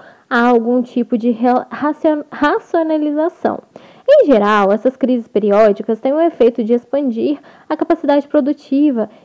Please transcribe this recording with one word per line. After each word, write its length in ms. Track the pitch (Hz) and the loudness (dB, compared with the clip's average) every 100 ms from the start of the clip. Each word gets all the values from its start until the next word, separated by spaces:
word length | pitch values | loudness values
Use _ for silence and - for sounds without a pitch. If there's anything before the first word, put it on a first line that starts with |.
| - - - | -14 -20 -4
a 200 | 240 240 | 0 2
algum 340 | 240 226 247 | 2 0 -2
tipo 340 | 247 254 233 240 | -2 -4 -4 -2
de 140 | 233 | -2
rel-, 360 | 233 247 247 - | -2 0 0 -4
racion-, 540 | - 294 302 320 302 294 | -6 -6 -2 -2 -2 -6
racionalização. 1300 | - 294 415 - 349 320 311 302 294 330 - - - - - - - - | -4 -2 -2 -2 -4 -2 -2 -2 -2 -4 -4 -6 -6 -12 -20 -20 -6 2
Em 180 | 587 370 | 4 4
geral, 460 | 226 202 214 196 | 4 2 2 2
essas 240 | 214 262 262 | 0 -2 -2
crises 320 | 233 247 220 | -2 -2 -4
periódicas 720 | 208 208 202 220 208 220 220 | -2 0 4 4 2 -4 -4
têm 120 | 262 | -2
o 80 | 294 | 0
efeito 440 | 339 330 240 240 | 0 2 0 0
de 80 | 220 | -2
expandir 680 | 240 240 277 277 226 240 285 - - - | -2 -2 -4 -4 -2 -4 -4 -10 -16 -8
a 80 | 311 | -4
capacidade 500 | - 330 277 285 285 | -2 -2 0 0 0
produtiva 800 | 302 269 294 - 269 302 233 214 - | -2 -2 -4 -4 0 0 -2 -6 -10